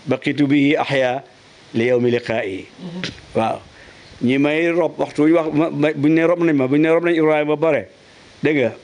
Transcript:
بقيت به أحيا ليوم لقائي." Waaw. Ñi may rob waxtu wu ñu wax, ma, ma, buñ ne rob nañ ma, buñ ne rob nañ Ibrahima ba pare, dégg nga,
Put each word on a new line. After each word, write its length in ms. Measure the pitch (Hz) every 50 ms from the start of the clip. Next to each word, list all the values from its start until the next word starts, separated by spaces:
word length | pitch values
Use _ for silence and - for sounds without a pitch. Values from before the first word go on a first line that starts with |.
| -
بقيت 360 | - - - - 151 131 131 147
به 380 | 135 143 147 139 143 156 -
أحيا 420 | 123 - 143 135 131 123 123 139 - - - - - - - - - - -
ليوم 320 | 113 113 123 127 123 123
لقائي." 580 | 120 120 117 - - 113 117 113 98 95 95 - - - - - 175 165 185 - - - - - - -
Waaw. 240 | 110 113 110 - - - - - - - - - - - - - - -
Ñi 160 | 120 131 139
may 300 | 143 147 151 156 170 170
rob 220 | 165 175 165 147 147 -
waxtu 240 | 143 139 - - 147
wu 60 | 160
ñu 60 | 165
wax, 120 | 170 156 160 151
ma, 180 | 143 165 160
ma, 220 | 143 143 147 156 151
buñ 200 | 147 139 151 160
ne 80 | 160 165
rob 160 | 165 175 170 170
nañ 140 | 165 151
ma, 100 | 139 131
buñ 140 | 127 139 151
ne 80 | 156 160
rob 160 | 165 170 170
nañ 100 | 170 170
Ibrahima 400 | 160 156 156 151 151 151 147 151
ba 100 | 147 160 160
pare, 140 | 147 120 95 - - - - - - - - - - - -
dégg 140 | 151 160
nga, 160 | 143 123 110 - -